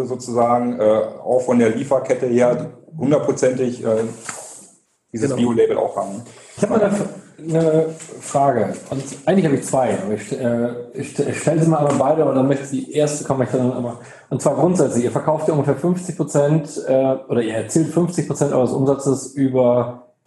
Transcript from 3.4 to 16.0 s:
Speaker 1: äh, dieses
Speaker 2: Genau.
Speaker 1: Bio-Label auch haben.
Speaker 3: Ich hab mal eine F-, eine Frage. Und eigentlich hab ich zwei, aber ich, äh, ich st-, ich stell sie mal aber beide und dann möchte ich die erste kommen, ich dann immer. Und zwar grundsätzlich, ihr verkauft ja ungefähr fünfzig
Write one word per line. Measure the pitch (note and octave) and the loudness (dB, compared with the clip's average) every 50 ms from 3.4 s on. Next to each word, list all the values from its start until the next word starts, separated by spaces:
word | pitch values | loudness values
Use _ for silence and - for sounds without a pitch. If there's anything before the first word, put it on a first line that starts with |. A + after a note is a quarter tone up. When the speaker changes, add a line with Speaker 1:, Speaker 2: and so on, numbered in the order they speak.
| C3+ B2+ B2+ C3 B2+ A#2+ A#2+ - - | 2 0 2 0 -2 -4 -4 -4 -2
Speaker 1:
äh, | A2+ A2 A2 A2+ A2+ - - - - - - - - - - - - _ _ _ _ _ _ _ _ - | -2 0 0 -2 -4 -6 -12 -14 -14 -14 -14 -14 -18 -20 -20 -20 -20 _ _ _ _ _ _ _ _ -6
dieses | A2 C#3+ C#3 | -4 -2 -2
Speaker 2:
Genau. | C3 A#2+ | 0 0
Speaker 1:
Bio-Label | A#2+ B2 A#2 A2+ A2 A2 G#2+ A2 | 0 0 2 2 2 2 2 0
auch | - - - | -2 -2 -2
haben. | G2 G2 G2 G2 A#2 A#2+ - - - - - - - | -4 -6 -6 -8 -12 -14 -16 -20 -20 -20 -16 -4 -4
Speaker 3:
Ich | |
hab | G3+ G3+ | -2 0
mal | A#3 A3 | 2 2
eine | G3+ G3 G3+ | 2 2 2
F-, | G3+ - - - - - - - - | 0 -2 -4 -8 -12 -18 -20 -20 -14
eine | D#3 E3 D#3+ E3 E3 D#3+ D#3 D#3+ D#3+ D#3+ - - - - - B2+ | -8 -2 0 2 2 4 4 4 2 0 -4 -10 -16 -18 -18 -16
Frage. | - - - C#3+ C#3 C#3 B2+ A#2 G2+ F#2+ G2 - - - | -12 -4 0 2 2 4 4 2 0 -2 -4 -8 -10 -8
Und | - C3+ - - - - - | -8 -8 -8 -10 -12 -6 0
eigentlich | D#3 F#3 G3 D#3+ | 2 2 4 4
hab | D3+ C3+ | 4 2
ich | - - | 0 -2
zwei, | - - C3+ B2+ A2 G2+ F#2 F#2+ | 0 0 0 2 2 0 -2 -2
aber | G#2 G#2+ | -4 -4
ich, | G2+ - - C#3 B2+ | -4 -4 -6 -6 -2
äh, | B2+ A#2+ A#2 A#2 A#2+ A#2+ A#2+ - - - - | -2 0 0 0 -2 -2 -4 -8 -12 -14 -10
ich | - - - - | -12 -12 -10 -4
st-, | - C#3 - | -4 -2 -2
ich | B2+ - | -2 -2
stell | - D#3 D3 D#3 | 0 0 2 2
sie | D#3+ D#3+ | 4 4
mal | D#3 D3 | 4 4
aber | D3 C#3+ C#3 - | 2 2 2 2
beide | C3 C#3 D#3 D#3+ D#3 | 2 2 4 2 2
und | C3+ B2+ | 2 2
dann | C3 C3 C#3 | 2 2 2
möchte | C#3 C3+ C#3+ | 2 0 -2
ich | - C3+ C3 C3 | -6 -6 -6 -6
die | - | -4
erste | - D3 D3+ D3 D3+ D3 - | -2 0 0 0 0 -4 -4
kommen, | - C#3 C3 B2 | -4 0 0 0
ich | B2 | 0
dann | B2+ C3 B2 B2 C3 C3+ | 0 0 0 0 0 -2
immer. | A#2+ A#2+ A#2 - - - - - - - | -4 -6 -8 -10 -14 -20 -20 -20 -10 -6
Und | - A#2+ | -6 0
zwar | - D#3 C3+ | 0 0 2
grundsätzlich, | B2+ D3+ F3+ F3+ F#3 C#3+ B2+ - A#2+ A#2+ | 4 2 2 4 4 2 2 2 0 0
ihr | A#2+ | 0
verkauft | - C#3 - D#3 D#3 D#3 - - | 0 0 0 0 0 0 0 0
ja | D#3+ | 0
ungefähr | D3 B2+ C#3+ C3 - | 0 2 0 0 0
fünfzig | - F3 F3+ F3+ | 0 -2 -2 -2